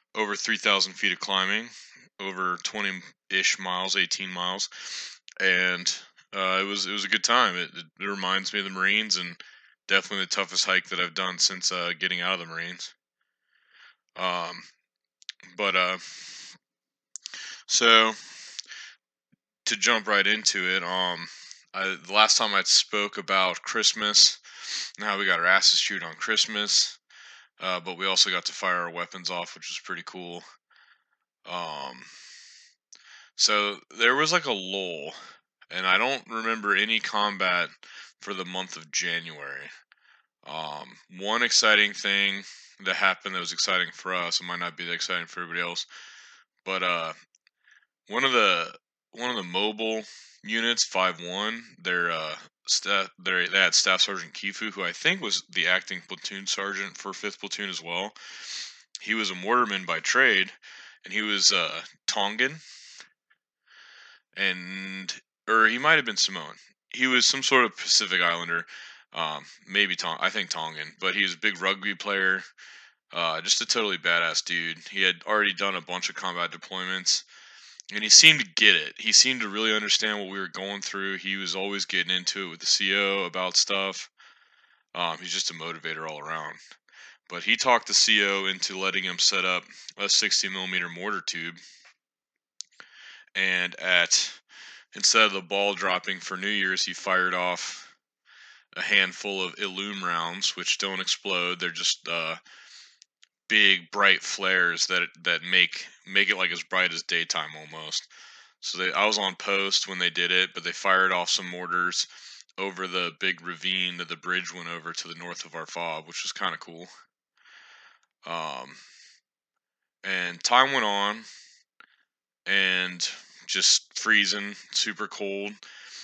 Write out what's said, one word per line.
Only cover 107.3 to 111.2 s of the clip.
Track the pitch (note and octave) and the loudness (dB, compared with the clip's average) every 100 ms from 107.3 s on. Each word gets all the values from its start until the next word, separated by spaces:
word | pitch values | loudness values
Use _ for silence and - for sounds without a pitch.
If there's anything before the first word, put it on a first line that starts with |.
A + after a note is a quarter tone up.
| E2+ D2+ D#2 | -2 -4 -10
almost. | D#2 D#2+ D#2 - - - - - - _ | -14 -12 -8 -8 -8 -16 -20 -20 -20 _
So | - F2 | -8 -4
they, | F#2 | -2
I | F2 G#2 | 2 2
was | G#2 | 2
on | G2 | -2
post | F2+ - G2 G2 - - | -4 -2 0 2 0 0
when | F#2 | -2
they | F2+ | 0
did | E2+ F2 | 0 2
it, | F2+ F#2 | 2 0
but | - | -4
they | E2+ | -8
fired | - G2 F#2+ F#2+ | -2 2 4 4
off | F2+ | 2